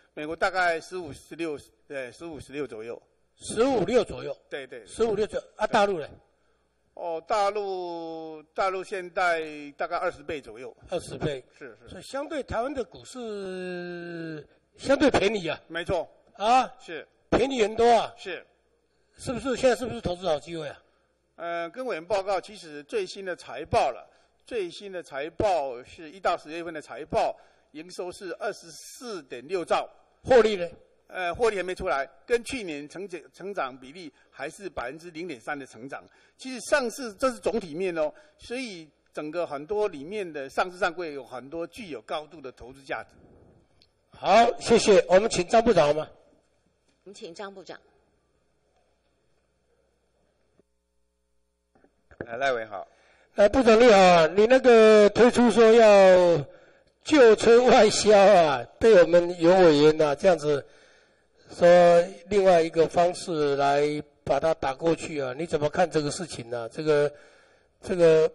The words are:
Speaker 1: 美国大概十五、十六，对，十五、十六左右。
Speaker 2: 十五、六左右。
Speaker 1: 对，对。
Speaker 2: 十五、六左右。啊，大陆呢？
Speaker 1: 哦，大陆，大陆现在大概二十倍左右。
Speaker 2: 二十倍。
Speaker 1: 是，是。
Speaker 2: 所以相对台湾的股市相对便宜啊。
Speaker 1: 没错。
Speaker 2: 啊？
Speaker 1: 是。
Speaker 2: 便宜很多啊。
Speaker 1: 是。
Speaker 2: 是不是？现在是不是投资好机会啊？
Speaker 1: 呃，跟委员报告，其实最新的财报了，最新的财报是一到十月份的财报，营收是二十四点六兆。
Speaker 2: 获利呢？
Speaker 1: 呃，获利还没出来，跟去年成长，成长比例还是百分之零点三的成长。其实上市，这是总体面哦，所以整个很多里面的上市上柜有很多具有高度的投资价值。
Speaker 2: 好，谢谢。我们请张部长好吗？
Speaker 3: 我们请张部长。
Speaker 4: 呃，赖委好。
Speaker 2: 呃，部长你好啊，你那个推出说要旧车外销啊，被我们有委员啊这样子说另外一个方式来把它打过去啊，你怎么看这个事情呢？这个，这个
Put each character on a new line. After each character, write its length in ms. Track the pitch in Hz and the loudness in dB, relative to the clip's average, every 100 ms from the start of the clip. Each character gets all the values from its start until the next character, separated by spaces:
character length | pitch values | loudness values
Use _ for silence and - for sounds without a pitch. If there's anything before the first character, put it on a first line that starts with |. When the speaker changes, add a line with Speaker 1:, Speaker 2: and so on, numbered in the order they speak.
| _ | _
Speaker 1:
美 120 | - 151 | -14 -12
国 80 | |
大 160 | 165 196 | -4 -4
概 300 | 185 175 165 | -2 -2 -2
十 160 | - 185 | -8 -14
五、 160 | 160 | -14
十 240 | 127 - 156 | -16 -18 -10
六， 240 | 165 143 - _ - | -10 -10 -14 _ -16
对， 240 | 143 127 | -14 -14
十 100 | 117 | -14
五、 160 | 170 143 | -16 -16
十 140 | - | -14
六 120 | 139 135 | -12 -12
左 160 | 110 | -12
右。 200 | 113 113 _ _ _ _ | -14 -16 _ _ _ _
Speaker 2:
十 240 | - - | -8 -2
五、 200 | 262 247 | 0 0
六 200 | 175 240 | 0 0
左 200 | 185 127 | -2 -6
右。 120 | 143 139 _ | -14 -14 _
Speaker 1:
对， 160 | 151 131 | -14 -14
对。 160 | 127 101 | -18 -14
Speaker 2:
十 160 | - | -4
五、 100 | 226 | -4
六 140 | 202 208 | -2 -4
左 100 | - | -8
右。 80 | - - | -12 -8
啊， 100 | 214 | -2
大 180 | 226 202 | 0 0
陆 140 | 180 | -2
呢？ 80 | 131 - _ _ _ _ _ _ _ - | -10 -16 _ _ _ _ _ _ _ -16
Speaker 1:
哦， 280 | 170 165 165 | -12 -10 -6
大 240 | 214 202 | -4 -2
陆， 920 | 208 202 185 175 170 165 160 160 156 151 - | -4 -6 -8 -10 -12 -12 -14 -16 -18 -14 -6
大 160 | 196 | -6
陆 120 | 190 | -6
现 240 | 180 196 180 | -10 -12 -10
在 320 | 196 180 165 156 151 147 139 | -4 -2 -2 -6 -12 -16 -10
大 80 | 170 | -8
概 100 | 170 | -6
二 140 | 180 | -8
十 120 | 139 | -8
倍 180 | 147 156 | -12 -14
左 160 | 120 110 | -14 -18
右。 180 | 123 - - | -18 -20 -12
Speaker 2:
二 100 | 175 | -12
十 160 | - 135 | -10 -10
倍。 260 | 147 135 - _ | -8 -10 -14 _
Speaker 1:
是， 220 | 139 104 | -20 -20
是。 60 | 120 | -20
Speaker 2:
所 100 | 190 | -20
以 20 | |
相 260 | - 269 294 | -14 -12 -10
对 140 | 311 | -10
台 220 | - 208 | -8 -8
湾 100 | 254 | -8
的 100 | 269 | -8
股 220 | 220 131 120 | -12 -14 -20
市 1400 | 254 226 208 190 185 180 180 175 175 175 170 165 156 - _ _ _ | -16 -14 -12 -12 -12 -12 -12 -12 -14 -14 -14 -14 -14 -18 _ _ _
相 200 | 247 269 | -4 0
对 140 | 277 | 0
便 240 | - 196 220 | 0 -2 -4
宜 120 | 160 | -8
啊。 140 | - - | -10 -12
Speaker 1:
没 180 | 165 175 | -12 -6
错。 240 | 180 139 _ _ | -6 -6 _ _
Speaker 2:
啊？ 340 | - 208 254 233 - | -6 0 0 -2 -8
Speaker 1:
是。 280 | - 156 - _ _ | -18 -16 -16 _ _
Speaker 2:
便 220 | - 262 | -4 -2
宜 100 | 262 | -2
很 140 | 202 220 | -2 2
多 120 | 233 | 2
啊。 240 | 226 147 - | 2 0 -10
Speaker 1:
是。 260 | 196 151 - _ _ _ _ _ _ _ | -14 -14 -16 _ _ _ _ _ _ _
Speaker 2:
是 140 | - | -10
不 80 | 240 | -8
是？ 160 | 254 233 | -6 -2
现 140 | 254 | 0
在 60 | 226 | 0
是 100 | - | -4
不 80 | |
是 80 | 233 | -10
投 140 | 175 175 | -10 -8
资 100 | 185 | -6
好 140 | 147 | -6
机 180 | 160 165 | -8 -14
会 100 | 147 | -14
啊？ 140 | 113 _ _ _ _ _ - | -18 _ _ _ _ _ -16
Speaker 1:
呃， 340 | 170 170 170 | -10 -10 -10
跟 160 | 240 254 | -12 -10
委 100 | 165 | -10
员 80 | |
报 200 | 170 202 | -6 -6
告， 180 | 190 190 | -4 -6
其 140 | 180 208 | -8 -16
实 260 | 170 147 143 | -20 -20 -10
最 200 | 233 185 | -8 -8
新 180 | 202 | -10
的 120 | 190 165 | -12 -12
财 280 | - 123 | -14 -16
报 280 | 160 226 156 | -4 -2 -2
了， 180 | 107 - _ _ _ - | -4 -14 _ _ _ -14
最 200 | 247 175 | -10 -10
新 240 | - 202 | -12 -16
的 120 | 180 | -16
财 260 | 151 135 156 | -14 -12 -10
报 540 | 165 220 170 139 120 | -4 -2 -2 -6 -10
是 260 | 127 - 156 | -16 -20 -20
一 100 | 190 | -8
到 160 | 190 170 | -6 -6
十 140 | 151 | -8
月 140 | 165 | -14
份 100 | 170 | -12
的 80 | 156 | -14
财 240 | - 123 160 | -16 -16 -8
报， 320 | 220 160 - _ _ _ | -4 -4 -6 _ _ _
营 140 | 147 175 | -20 -18
收 200 | - 180 | -14 -14
是 240 | - 190 - | -14 -16 -12
二 120 | 220 | -10
十 200 | 185 170 | -12 -16
四 500 | 151 - - 247 190 | -20 -20 -20 -16 -16
点 260 | 135 127 135 | -14 -18 -10
六 160 | 185 | -8
兆。 240 | 160 185 120 _ _ _ | -4 -4 -6 _ _ _
Speaker 2:
获 180 | - 254 | 2 2
利 140 | 220 196 | 2 -2
呢？ 120 | - - _ _ _ | -8 -14 _ _ _
Speaker 1:
呃， 240 | 185 175 | -10 -8
获 160 | 170 233 | -4 -4
利 60 | 202 | -2
还 80 | |
没 100 | 180 | -6
出 140 | 180 185 | -8 -6
来， 180 | 139 135 _ - | -6 -8 _ -6
跟 180 | 240 | -6
去 200 | 233 262 | -6 -12
年 260 | 190 143 147 | -10 -12 -14
成 180 | 170 196 | -16 -16
长， 140 | 165 135 | -16 -18
成 200 | - 185 | -18 -14
长 240 | 185 135 131 | -10 -10 -12
比 160 | 127 | -20
例 180 | 170 156 - _ | -20 -20 -20 _
还 200 | - 143 | -16 -16
是 200 | - 190 | -14 -16
百 180 | - 123 | -12 -12
分 120 | 156 | -14
之 100 | 175 | -18
零 140 | 156 180 | -16 -14
点 140 | 123 | -14
三 180 | 156 147 | -12 -12
的 80 | 127 | -14
成 220 | 110 135 | -20 -18
长。 160 | 131 92 _ _ _ | -18 -20 _ _ _
其 140 | 262 | -16
实 80 | 254 - | -16 -4
上 200 | 294 240 | -4 -4
市， 220 | - 247 | -8 -14
这 180 | 190 262 | -6 -6
是 60 | 226 | -6
总 180 | 233 226 | -6 -6
体 160 | 175 | -8
面 240 | 147 190 165 | -8 -6 -4
哦， 160 | 151 - _ _ | -6 -8 _ _
所 200 | - 247 | -14 -12
以 320 | 254 180 160 _ _ | -12 -14 -20 _ _
整 180 | - 151 | -14 -10
个 160 | 170 156 | -8 -8
很 180 | 143 151 | -8 -8
多 220 | 208 208 | -4 -4
里 160 | 156 | -6
面 260 | 147 214 180 | -12 -12 -10
的 200 | 151 135 | -12 -8
上 200 | 247 190 | -6 -6
市 80 | 180 | -4
上 160 | 208 | -6
柜 200 | 180 170 | -4 -10
有 100 | 143 | -12
很 260 | 113 127 131 | -14 -16 -14
多 160 | 165 170 | -12 -12
具 200 | - 196 | -14 -16
有 140 | 123 | -16
高 260 | - 170 151 | -12 -12 -12
度 140 | 160 | -16
的 100 | 131 | -20
投 220 | - 117 | -18 -20
资 100 | 139 | -20
价 180 | 135 127 | -12 -12
值。 80 | - _ _ _ _ _ _ _ _ _ _ | -12 _ _ _ _ _ _ _ _ _ _
Speaker 2:
好， 420 | - 156 208 233 - | -8 0 2 2 0
谢 180 | - 226 | 0 2
谢。 220 | - 185 - | 4 4 4
我 100 | 185 | 2
们 120 | 220 | 2
请 180 | - 175 | -4 0
张 160 | 226 | 2
部 100 | 226 | 2
长 140 | 180 147 | 2 2
好 60 | |
吗？ 160 | 147 147 _ _ _ _ _ _ _ _ _ 180 | 0 -6 _ _ _ _ _ _ _ _ _ -20
Speaker 3:
我 40 | |
们 60 | 202 | -20
请 180 | 165 | -20
张 200 | 170 202 | -16 -16
部 100 | 190 | -16
长。 160 | 165 - _ _ _ _ _ _ _ _ _ _ _ _ _ _ _ _ _ _ _ _ _ _ _ _ _ _ _ _ _ _ _ _ _ _ _ _ _ _ _ _ _ _ _ - 117 | -20 -20 _ _ _ _ _ _ _ _ _ _ _ _ _ _ _ _ _ _ _ _ _ _ _ _ _ _ _ _ _ _ _ _ _ _ _ _ _ _ _ _ _ _ _ -16 -12
Speaker 4:
呃， 100 | 117 | -6
赖 160 | 135 | -4
委 140 | 120 110 | -4 -6
好。 200 | 98 - _ _ _ _ - | -12 -14 _ _ _ _ 2
Speaker 2:
呃， 120 | 208 | 4
部 160 | 269 | 4
长 160 | 233 220 | 4 6
你 60 | 247 | 8
好 120 | 196 | 8
啊， 300 | 185 175 156 190 | 8 6 4 2
你 100 | 220 | 4
那 140 | 262 | 4
个 500 | 254 233 220 214 202 | 6 8 8 8 6
推 200 | - 240 | 6 4
出 180 | 226 240 | 4 4
说 200 | 202 220 | 6 6
要 760 | 233 220 202 190 185 175 160 139 - _ _ _ _ | 8 8 8 8 6 4 2 -2 -14 _ _ _ _
旧 320 | - 302 226 208 | 0 6 8 6
车 260 | 220 233 | 6 6
外 260 | 247 240 208 | 6 6 6
销 280 | - 208 208 | 2 4 6
啊， 440 | 196 190 156 131 120 - | 8 6 4 0 -6 0
被 160 | 233 196 | 6 6
我 60 | 165 | 8
们 320 | 175 175 175 | 4 2 2
有 100 | 165 | 4
委 260 | 190 175 147 | 6 6 6
员 240 | 151 156 | 4 4
啊 120 | 151 | 0
这 140 | 139 190 | 2 2
样 100 | 165 | 2
子 280 | 147 143 - _ _ _ _ _ _ _ _ | 0 -4 -6 _ _ _ _ _ _ _ _
说 160 | - 175 175 175 175 180 202 - | 2 6 8 8 4 2 -4 -4
另 160 | 208 | 0
外 160 | 190 175 | 4 4
一 80 | 165 | 2
个 160 | 165 151 | 0 0
方 260 | 180 175 180 | 2 0 -2
式 400 | - 156 147 139 | -8 -4 -2 0
来 260 | 139 143 147 151 - _ - | 0 0 0 -4 -10 _ -4
把 120 | 143 | -2
它 160 | 160 160 | 0 -2
打 180 | 139 | -6
过 200 | 135 165 | -4 -2
去 280 | 160 - 151 | -2 -6 -8
啊， 120 | 131 127 | -8 -8
你 80 | 170 | -6
怎 120 | 156 | -4
么 120 | 147 | -2
看 200 | - 175 | -2 -2
这 120 | 156 | -2
个 100 | 143 | -4
事 140 | - 165 | -6 -12
情 240 | - 117 | -14 -10
呢？ 180 | 120 113 | -10 -10
这 140 | - | -6
个， 260 | 156 147 147 - _ _ _ _ _ _ | -2 0 0 -4 _ _ _ _ _ _
这 140 | - 185 | -8 2
个 340 | 165 160 160 | 4 4 2